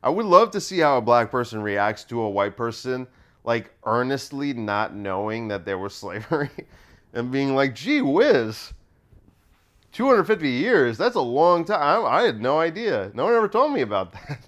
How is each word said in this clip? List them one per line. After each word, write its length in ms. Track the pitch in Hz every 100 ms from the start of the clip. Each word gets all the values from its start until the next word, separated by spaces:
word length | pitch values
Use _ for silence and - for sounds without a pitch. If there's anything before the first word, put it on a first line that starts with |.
I 80 | 117
would 160 | 170
love 260 | 220 175 220
to 100 | 208
see 180 | - 185
how 180 | 156 135
a 40 |
black 300 | 117 120 113
person 300 | 127 120 110
reacts 420 | 104 101 101 110
to 160 | - 120
a 80 | 110
white 280 | 98 101 98
person, 500 | 117 110 127 127 127 _ _ _
like, 280 | - 117 - _
earnestly 680 | - 113 123 135 - 139 143
not 420 | 123 107 101 107
knowing 520 | 101 101 95 104 113 113
that 160 | 101
there 120 | 87 95
was 160 | 98
slavery 560 | - 101 95 107 160 143 - - -
<laughs> 320 | - - _
and 180 | 117 123
being 240 | 135 139
like, 200 | 135 139
Gee 260 | 113 156 202
whiz, 720 | 139 151 - 165 113 107 - - _ _ _ - _ _ _ _ _ _ _
two 160 | - 254
hundred 180 | 240
fifty 240 | 175 214 151
years, 480 | 123 185 226 123 113
that's 180 | 190
a 60 | -
long 420 | 127 147 170 175
time. 420 | 165 202 143 208
I, 20 | 180
I 140 | 135
had 180 | 226 113
no 180 | 120 147
idea. 520 | 165 170 226 131 98
No 120 | 104
one 80 | 156
ever 140 | 233 214
told 240 | 214 294
me 100 | 269
about 300 | 120 101 92
that. 260 | - - 139